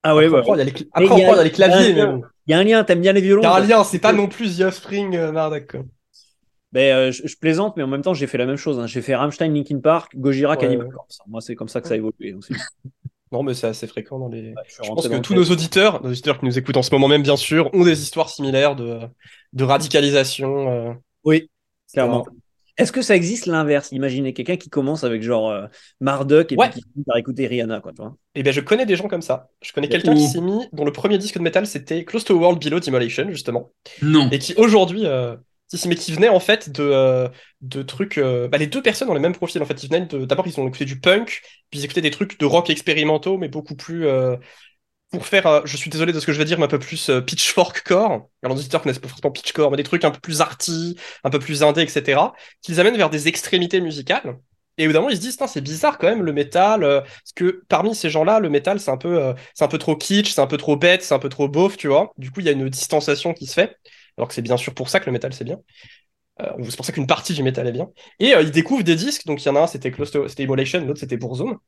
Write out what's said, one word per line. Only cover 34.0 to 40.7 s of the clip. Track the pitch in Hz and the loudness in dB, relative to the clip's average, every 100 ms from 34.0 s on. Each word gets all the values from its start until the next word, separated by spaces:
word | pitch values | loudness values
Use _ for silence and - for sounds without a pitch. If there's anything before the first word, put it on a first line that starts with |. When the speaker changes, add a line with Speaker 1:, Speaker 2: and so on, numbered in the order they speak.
Speaker 3:
Non. | 151 156 131 | 2 4 4
Speaker 2:
Et | 135 | -2
qui | - | -2
aujourd'hui, | - 226 214 180 196 | 4 6 6 4 0
euh... | 190 131 120 117 _ _ _ | -2 -2 -4 -8 _ _ _
Si, | 175 | -8
si, | 175 | -4
mais | 170 | -4
qui | - | -4
venait, | 160 226 | 2 4
en | 185 | 4
fait, | - 214 156 | 4 0 0
de, | 135 | -4
euh, | 143 135 131 127 123 - _ _ | 2 4 4 2 -2 -8 _ _
de | 131 135 | -12 -10
trucs, | 135 - 202 - | -10 -8 -6 -2
euh... | 131 123 123 | 0 0 0
Bah, | 147 | 0
les | 151 | -2
deux | 269 | 0
personnes | 240 214 262 | -2 0 -2
ont | |
les | 151 | 0
mêmes | 165 180 | 0 -2
profils, | 170 175 | -6 -4
en | 139 | -4
fait. | 135 | -6
Ils | 135 | -2
venaient | 160 175 | -2 -2
de, | 143 | -6
d'abord, | 131 139 180 | -2 -2 -2
ils | 147 | -4
ont | |
écouté | 131 | -6